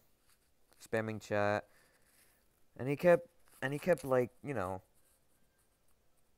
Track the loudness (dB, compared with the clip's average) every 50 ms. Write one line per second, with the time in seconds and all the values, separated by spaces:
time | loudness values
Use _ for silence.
0 | _ _ _ _ _ _ _ _ _ _ _ _ _ _ -20 -20 -12 -4 -2 -2
1 | -2 -2 -6 -8 -6 -2 0 0 2 2 0 -2 -4 _ _ _ _ _ _ _
2 | _ _ _ _ _ _ _ _ _ _ _ _ -20 _ _ -8 -4 -4 -2 2
3 | 4 6 6 4 2 -6 _ _ -20 -20 -12 -6 -6 -4 -4 -4 0 0 0 0
4 | 0 0 2 2 2 0 _ -12 -10 -8 -6 -4 -4 -6 -6 -8 -12 _ _ _
5 | _ _ _ _ _ _ _ _ _ _ _ _ _ _ _ _ _ _ _ _
6 | _ _ _ _ _ _ _